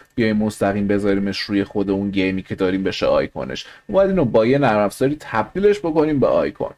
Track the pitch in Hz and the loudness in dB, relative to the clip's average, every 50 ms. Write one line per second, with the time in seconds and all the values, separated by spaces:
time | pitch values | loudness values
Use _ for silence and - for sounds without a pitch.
0 | - _ - 127 113 110 107 107 107 107 - - 107 98 101 104 101 101 101 101 | -20 _ -4 -2 0 0 0 0 0 -2 -2 -2 -2 -2 0 0 0 0 0 0
1 | 101 101 98 98 98 98 95 - - - 101 98 98 - - 104 98 98 98 98 | 0 0 0 0 -2 -4 -4 -6 -4 -2 -2 -2 -2 -2 -2 -4 -2 0 0 -2
2 | 101 101 95 95 92 95 95 95 90 - 107 - 95 92 95 95 95 92 - - | -2 -2 -2 -2 -2 -2 -2 -4 -6 -6 -4 -2 -2 0 0 0 -2 -2 -2 0
3 | - - 76 71 69 - - - 62 64 64 - - - - - _ - 208 190 | 0 2 2 2 0 -2 -6 -10 -8 -8 -8 -10 -12 -14 -20 -20 _ -2 2 2
4 | 196 190 190 180 151 110 110 113 110 120 135 143 143 120 107 104 104 98 - - | 2 2 2 0 0 2 2 2 4 4 4 4 4 2 2 2 2 0 0 0
5 | 131 143 151 147 - - - 110 104 - - 185 202 208 202 208 - 165 156 165 | 0 0 -2 -4 -8 -4 -4 -4 -2 -2 -2 2 2 2 2 2 0 -2 0 2
6 | 151 156 151 131 113 71 67 85 73 73 - - - - - | 2 2 2 2 2 2 2 2 0 -2 -4 -6 -8 -8 -8